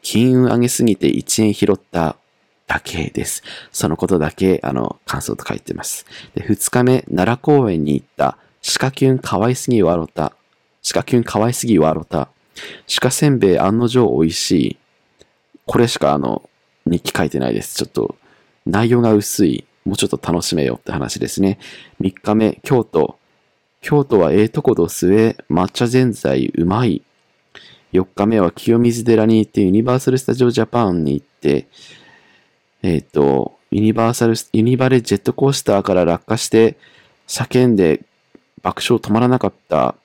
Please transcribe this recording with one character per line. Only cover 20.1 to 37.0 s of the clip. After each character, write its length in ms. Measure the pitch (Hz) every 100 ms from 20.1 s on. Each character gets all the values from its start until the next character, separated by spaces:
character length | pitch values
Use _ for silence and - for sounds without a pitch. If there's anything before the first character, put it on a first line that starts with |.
と 100 | -
楽 200 | - 85
し 100 | -
め 100 | 85
よ 100 | 67
っ 60 | 62
て 120 | -
話 260 | - 62 -
で 100 | 64
す 120 | -
ね。 180 | 95 - - - - _
三 140 | 95
日 220 | - -
目、 260 | 107 110 -
京 220 | - 127
都。 320 | 107 85 71 - _ _ _ _ _ _
京 240 | - 147
都 160 | 135 110
は 120 | 80
え 100 | 87
え 60 | 110
と 100 | -
こ 140 | 131
ど 120 | 104 85
す 260 | - 90
え。 220 | 104 110 - _
抹 180 | 82 92
茶 180 | - 120
ぜ 180 | 127
ん 80 | 127
ざ 220 | 101 -
い 180 | 67 -
う 120 | - 87
ま 180 | 104
い。 180 | 123 80 _ _ _ _ _ - - _ _
四 140 | 92
日 220 | 92 - 104
目 120 | 113
は 120 | 87
清 280 | - - 117
水 240 | 120 117
寺 220 | 110 110
に 140 | 110 110
行 100 | 104
っ 20 |
て 120 | -
ユ 80 | 95
ニ 120 | 101
バ 140 | 123 127
ー 20 |
サ 120 | 139
ル 80 | 131
ス 80 | -
タ 80 |
ジ 100 | 120
オ 60 | 123
ジ 100 | 120
ャ 60 | 110
パ 260 | 120 104
ン 120 | 87
に 100 | 76
行 80 | 71
っ 40 | _
て、 420 | _ 73 71 - _ - - - _ _ _ _ _ _ _
え 160 | 90 80
っ 40 |
と、 540 | - 78 69 67 - _ _
ユ 100 | 101
ニ 140 | 107
バ 160 | 110 113
ー 40 |
サ 120 | 117 117
ル 100 | 113
ス-、 140 | -
ユ 80 | 110
ニ 160 | 113 127
バ 140 | 131
レ 100 | 127
ジ 140 | 113
ェ 40 | 101
ッ 40 |
ト 100 | -
コ 140 | - 135
ー 60 |
ス 100 | 139
タ 180 | - 101
ー 20 |
か 120 | 98
ら 100 | 90
落 220 | 85 85 -
下 100 | 110
し 140 | -
て、 260 | 110 113 - _ _